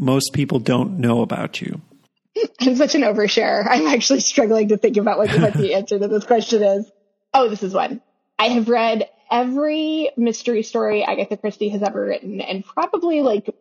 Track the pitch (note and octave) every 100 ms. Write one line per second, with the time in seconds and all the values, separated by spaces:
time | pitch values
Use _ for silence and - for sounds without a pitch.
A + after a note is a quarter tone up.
0 | C#3 C3+ C#3 C#3+ C#3 B2+ A2+ B2 B2+ F#3
1 | A#2+ A#2+ A2+ A#2+ A#2 - - - - _
2 | _ _ _ G#4 A#4 - C4 B3+ D4 D#4
3 | A#3 G#3 G3+ - G#3 G3+ G#3 B3 D#4 C4+
4 | - C4+ - - A3 A3 G#3 G#3+ D3 -
5 | G#3 F#3+ G#2 D#3 G#3 D3+ C3+ C#3+ - G3+
6 | G3+ G#3+ - A#3 G#3 A3 G3+ G3 G#3+ _
7 | _ _ _ C4 A#3+ G#3 F#3+ F#3 D#3+ A3+
8 | - _ _ - A3 A#3+ A3 A#3+ A3+ A3
9 | - _ - A#3+ B3 C4+ D4+ D4+ D#4 D#4
10 | D4+ - A#3 A3 - A3 A3 A#3 G#3+ G#3+
11 | G3 G3 G3 G#3 G#3 G3+ G#3 G#3 G3+ G#3
12 | G3+ - F#3 G#3 - F#3+ - - F4 F#4+
13 | E4+ D#4 C4+ G#3 G#3+ -